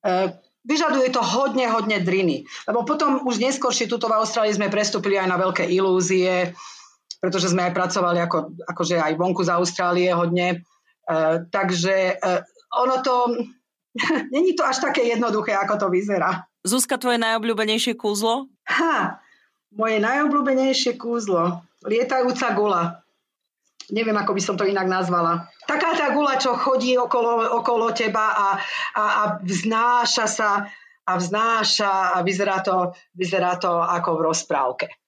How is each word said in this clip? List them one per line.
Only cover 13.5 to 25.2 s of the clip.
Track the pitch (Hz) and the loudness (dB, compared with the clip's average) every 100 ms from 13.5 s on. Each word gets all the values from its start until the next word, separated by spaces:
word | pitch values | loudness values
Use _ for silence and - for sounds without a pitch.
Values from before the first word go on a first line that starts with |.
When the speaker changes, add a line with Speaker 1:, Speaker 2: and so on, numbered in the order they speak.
| - _ _ | -10 _ _
Speaker 1:
<laughs> | _ 226 208 311 - | _ -6 -2 -2 0
není | 269 370 349 | 0 2 2
to | 262 | 0
až | 262 | 0
také | 311 302 240 | 0 0 0
jednoduché, | 226 233 208 226 | 0 0 0 0
ako | 196 196 208 | -2 0 0
to | 196 | 0
vyzerá. | 180 208 190 151 170 - _ 190 | 0 0 0 0 -2 -10 _ -2
Speaker 2:
Zuzka, | 247 254 254 | -2 0 -2
tvoje | 247 240 | 0 0
najobľúbenejšie | 226 226 226 214 214 220 240 | 2 0 0 0 0 0 -2
kúzlo? | 233 208 208 220 247 269 _ - | -2 -2 0 0 -2 -4 _ -4
Speaker 1:
Ha, | 247 330 262 175 - _ _ _ _ _ 208 | 0 0 0 -2 -6 _ _ _ _ _ -4
moje | 220 214 | 0 0
najobľúbenejšie | 220 277 302 285 269 262 269 262 247 247 | 0 0 2 2 2 2 2 2 -2 -4
kúzlo. | 233 233 208 175 175 175 - _ | -4 -4 0 2 0 -2 -12 _
Lietajúca | - 226 254 262 247 247 254 202 | -2 -2 0 0 0 0 -2 0
gula. | 208 180 170 170 _ _ _ _ _ _ _ _ - | 2 2 0 -6 _ _ _ _ _ _ _ _ -6
Neviem, | 208 220 214 | -4 -2 -2
ako | 196 | 0
by | 190 | -2
som | 190 190 | -2 -2
to | 196 | 0
inak | 196 185 | 0 0
nazvala. | 185 175 175 | -2 0 0